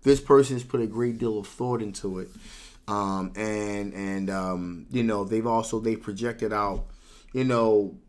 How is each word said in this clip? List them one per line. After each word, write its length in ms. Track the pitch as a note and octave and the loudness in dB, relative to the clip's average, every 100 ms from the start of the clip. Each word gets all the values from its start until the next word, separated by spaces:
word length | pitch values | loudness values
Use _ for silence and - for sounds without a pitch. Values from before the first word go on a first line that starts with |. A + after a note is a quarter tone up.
this 180 | C3+ C#3 | 6 4
person's 440 | - C#3 C3 B2+ | 8 8 8 0
put 160 | B2 B2+ | -2 -2
a 60 | A2+ | 0
great 320 | A2 A#2+ A2+ | 0 -2 0
deal 200 | A#2 G#2+ | -2 -2
of 80 | G2 | -6
thought 340 | - B2 A#2 | -6 -2 -2
into 380 | G#2+ G2 G2 F#2 | -4 -6 -6 -6
it. 100 | F2+ - - - - - - | -10 -14 -20 -20 -20 -16 -6
Um, 460 | G#2 G2 F#2+ F#2+ F#2+ | -2 -2 -2 -4 -4
and, 580 | G#2+ G#2+ G#2 G2+ G2+ | -4 -2 -4 -4 -6
and, 340 | G2 G2 G2 F#2+ | -6 -4 -2 -2
um, 580 | F#2+ F#2+ F2+ F2+ E2+ - | -2 -2 -4 -6 -10 -6
you 120 | B2+ | 0
know, 220 | A2+ G#2 | 0 0
they've 220 | G2 A2+ A#2 | 0 0 2
also, 340 | A2+ A2 A2 | 0 0 -2
they 160 | A2+ A2+ | -2 -2
projected 560 | - G2+ A#2 A2+ G#2+ | -6 -4 -4 -2 -2
out, 340 | G#2 G2+ F2+ - - - - - | 0 -2 -2 -6 -12 -20 -20 -8
you 120 | C3 | -2
know 520 | B2+ A#2+ A2+ G#2+ F#2+ - | 2 4 6 4 2 -6